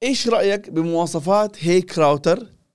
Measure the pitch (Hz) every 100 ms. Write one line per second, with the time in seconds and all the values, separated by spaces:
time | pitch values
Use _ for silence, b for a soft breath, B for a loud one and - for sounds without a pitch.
0 | 247 262 233 226 196 202 202 160 165 165
1 | 170 160 151 202 214 208 160 185 180 -
2 | 147 147 160 247 233 _ _